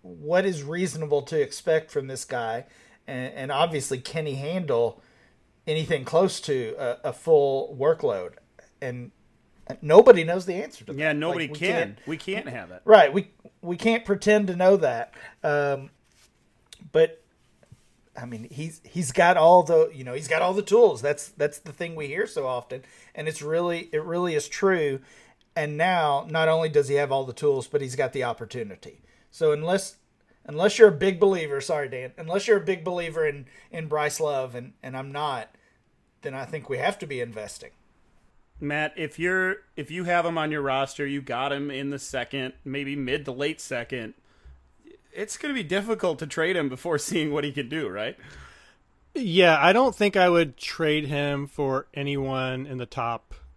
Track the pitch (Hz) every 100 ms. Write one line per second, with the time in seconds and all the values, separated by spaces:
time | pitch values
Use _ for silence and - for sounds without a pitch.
0 | - 90 147 180 190 165 139 170 185 156
1 | 151 143 131 160 135 - - 160 156 147
2 | 135 131 - 123 113 117 127 - _ _
3 | - 131 127 - 135 143 170 156 127 131
4 | - 165 151 135 143 185 160 120 117 -
5 | _ _ _ _ _ _ - 156 143 151
6 | 127 160 185 - - 135 113 113 127 123
7 | 147 - - 156 139 135 - 143 143 160
8 | 139 98 90 - _ _ _ _ 135 123
9 | 120 _ _ _ _ _ - - 151 170
10 | 240 196 160 180 180 185 - - - 139
11 | 156 147 156 180 151 147 180 233 131 107
12 | - 160 - 202 131 123 87 90 - 214
13 | 147 170 190 _ - _ 175 170 226 233
14 | 226 196 208 214 196 175 185 196 151 117
15 | - - - _ 156 147 143 135 135 _
16 | _ _ _ _ _ _ _ - - 160
17 | 160 160 _ _ _ _ _ - _ _
18 | _ - 123 117 117 131 160 - - 175
19 | 143 156 170 175 160 180 170 165 160 151
20 | 127 131 156 160 180 190 202 214 226 127
21 | 143 147 - - 147 - 165 - 170 165
22 | 143 156 - 160 135 123 - 127 - -
23 | - - 156 156 147 160 175 170 - 151
24 | 160 170 180 156 - - 196 180 147 135
25 | - - - _ _ - 151 151 180 180
26 | 151 139 156 160 160 160 160 147 135 143
27 | 143 135 131 120 147 135 120 147 135 123
28 | 131 135 123 113 113 127 107 92 - -
29 | _ _ _ - 156 147 160 190 - -
30 | _ _ _ _ - 151 196 208 214 147
31 | 190 180 202 190 156 139 135 156 135 127
32 | 127 - 160 190 196 202 170 180 160 180
33 | 170 156 151 143 131 - _ 170 160 151
34 | 147 - 156 139 131 120 120 _ 131 131
35 | 135 143 151 127 107 _ _ _ _ _
36 | _ _ 147 135 127 156 127 127 160 196
37 | 160 135 117 107 104 - - _ _ _
38 | _ _ _ _ _ - 143 147 151 -
39 | 156 - 170 185 185 196 _ - 143 170
40 | 175 175 170 165 151 151 139 131 135 -
41 | 143 143 131 120 139 139 143 135 139 139
42 | - 131 120 139 131 - 143 139 139 143
43 | 127 147 127 127 147 156 - 127 117 127
44 | 110 - _ _ - - _ _ - -
45 | _ 165 214 - 302 262 160 190 208 220
46 | 185 147 151 - 160 185 143 127 175 151
47 | - 175 151 147 143 139 120 160 123 95
48 | 113 - - - - - - _ _ _
49 | _ 302 226 170 175 156 156 208 262 -
50 | 208 190 180 170 160 - - - 160 151
51 | 143 147 143 143 139 - 139 131 - -
52 | 139 143 135 131 131 127 139 127 120 -
53 | 117 117 _ - -